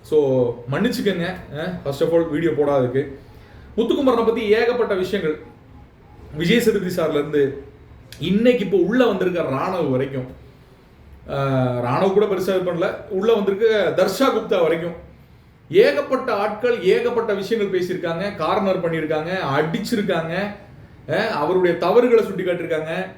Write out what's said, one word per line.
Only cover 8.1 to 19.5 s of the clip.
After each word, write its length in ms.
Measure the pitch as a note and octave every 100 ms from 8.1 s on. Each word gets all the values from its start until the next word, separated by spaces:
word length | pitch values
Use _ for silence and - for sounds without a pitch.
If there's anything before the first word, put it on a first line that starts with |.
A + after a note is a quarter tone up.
| -
இன்னைக்கு 460 | D#3 G3+ B3 A3 G3
இப்போ 120 | G3
உள்ள 280 | F3 B3 A#3
வந்திருக்க 360 | F#3+ F#3 F3
ராணவ் 500 | D3 C3+ F3+ F#3 C#3+
வரைக்கும், 340 | B2+ C3+ C3+ C3 - - - - - - - - - -
அஹ், 520 | C#3 C#3 C3 B2+ B2
ராணவ் 320 | A#2+ D3 G3
கூட 120 | F#3+ G#3
பெருசா 160 | F#3
இது 300 | F#3 F#3 F3
பண்ணல, 240 | E3+ G3 - -
உள்ள 240 | F#3+ A3
வந்திருக்க 600 | A3+ G3 G3 A3+ G#3+ E3+ C#3+
தர்ஷா 320 | G3 - C4+
குப்தா 340 | G#3+ - G3
வரைக்கும் 340 | D#3+ E3+ E3+ E3+ - - - - - _ -
ஏகப்பட்ட 640 | E3+ C4 C#4+ C4+ B3+ -
ஆட்கள் 500 | G#3 G#3 G#3 B3 A3+
ஏகப்பட்ட 500 | F3+ A3+ A3+ A3+ G#3+
விஷயங்கள் 480 | G3 - A3 G3 F3+
பேசியிருக்காங்க, 540 | F3+ D#3+ E3+ E3 G3+ G3
கார்னர் 480 | D#3 F#3+ G3 F#3
பண்ணியிருக்காங்க, 460 | E3 E3 D#3 D#3 D#3+ F#3 D3+